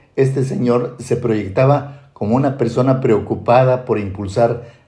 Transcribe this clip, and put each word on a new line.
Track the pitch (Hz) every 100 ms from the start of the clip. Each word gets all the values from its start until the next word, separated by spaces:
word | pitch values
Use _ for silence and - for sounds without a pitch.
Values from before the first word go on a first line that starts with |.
| _
este | - 135 139
señor | 131 - 123 123 - -
se | - 127
proyectaba | 117 107 92 131 135 143 - - -
como | - 104 127
una | 143 139
persona | 113 131 131 131
preocupada | 131 101 - 113 - 123 131 127
por | - 107
impulsar | 98 98 98 123 117 113 - -